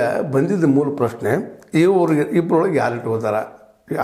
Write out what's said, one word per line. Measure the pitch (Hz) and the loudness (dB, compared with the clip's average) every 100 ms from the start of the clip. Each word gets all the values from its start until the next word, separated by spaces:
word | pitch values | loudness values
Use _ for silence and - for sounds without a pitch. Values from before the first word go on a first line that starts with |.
| 120 - 160 135 | 0 -2 -2 0
ಬಂದಿದ್ದ | 170 196 156 135 | 0 0 2 2
ಮೂಲ | 143 143 | 0 -2
ಪ್ರಶ್ನೆ, | 120 - 104 147 - - - 156 | -4 -2 -2 -2 -4 -14 -4 2
ಇವ್ರಿಗೆ | 175 190 170 151 143 180 | 4 4 2 2 0 0
ಇಬ್ಬರೊಳಗೆ | 165 160 190 147 | 2 2 2 0
ಯಾರು | 117 120 | 0 -2
ಇಟ್ಕೋತಾರೆ | 113 113 113 104 - - - _ - - | -4 -4 -2 -2 -4 -12 -20 _ -8 -2